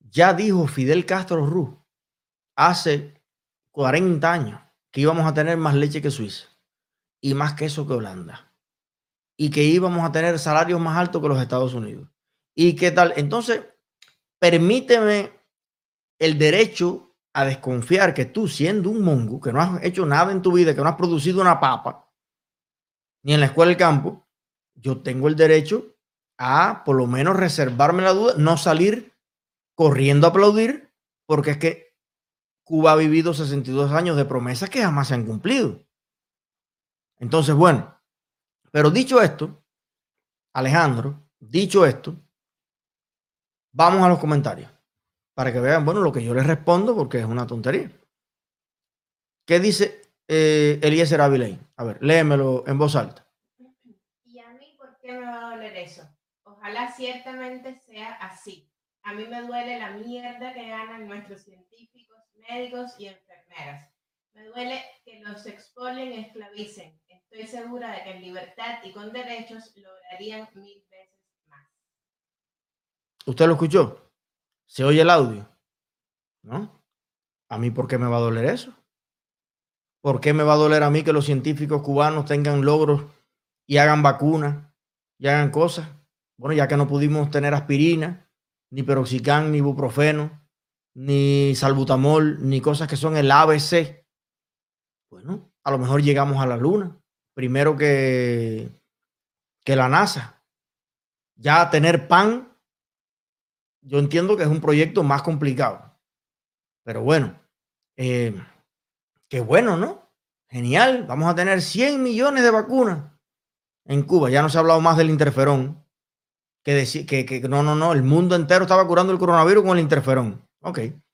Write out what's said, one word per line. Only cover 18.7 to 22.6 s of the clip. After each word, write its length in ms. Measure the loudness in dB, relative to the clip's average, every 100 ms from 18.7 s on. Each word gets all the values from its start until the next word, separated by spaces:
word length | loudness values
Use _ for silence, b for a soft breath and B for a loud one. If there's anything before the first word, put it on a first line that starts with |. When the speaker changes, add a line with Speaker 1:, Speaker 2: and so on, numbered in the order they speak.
| 0 -2
Speaker 1:
un 120 | 0
mongo, 380 | 0 0 -2 -6
que 120 | -4
no 80 | 0
has 220 | 0 -2
hecho 240 | -6 -4 0
nada 240 | 2 2
en 120 | 0
tu 100 | 2
vida, 240 | 4 2 2
que 40 |
no 80 | -2
has 60 |
producido 460 | -2 -2 0 0 2
una 180 | 2 4
papa, 500 | 2 -2 -8 -12 _ _ _ _ _ _